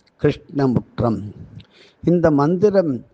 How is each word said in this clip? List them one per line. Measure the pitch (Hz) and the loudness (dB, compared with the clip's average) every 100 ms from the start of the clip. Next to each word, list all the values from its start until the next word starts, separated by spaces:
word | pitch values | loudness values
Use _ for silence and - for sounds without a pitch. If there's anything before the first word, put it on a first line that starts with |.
| _ _ | _ _
கிருஷ்ணமுற்றம். | 147 - - 139 135 113 - - 120 104 101 - - - - _ - _ | -2 -2 -6 -2 0 0 -4 -4 -2 -4 -8 -16 -20 -20 -20 _ -20 _
இந்த | - 175 165 | -2 2 2
மந்திரம், | 143 143 180 208 190 165 120 - | 2 2 2 2 2 0 -4 -10